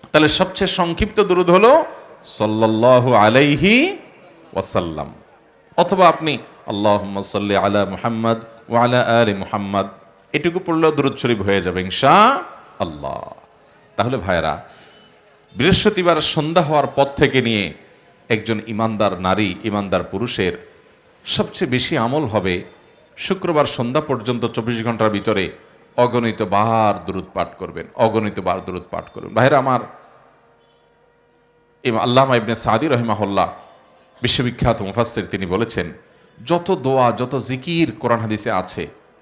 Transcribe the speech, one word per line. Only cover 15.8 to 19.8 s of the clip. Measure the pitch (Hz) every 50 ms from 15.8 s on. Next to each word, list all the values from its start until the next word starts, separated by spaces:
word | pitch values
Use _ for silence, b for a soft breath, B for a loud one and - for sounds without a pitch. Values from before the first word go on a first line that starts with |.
| - 214 208 185 180 175 165 156
সন্ধ্যা | 147 - - 165 147 151 165 - 135
হওয়ার | 143 156 147 139
পর | 131 - - 139
থেকে | 139 - - 151 131 127 131 120
নিয়ে | 117 113 104 98 80 73 - - - _ _ _ _ _ _ _ -
একজন | 120 107 98 104 113 107 -
ইমানদার | - 113 104 113 113 110 101 107 101 92 87
নারী, | 92 92 95 98 110 98 87 - -
ইমানদার | 110 101 104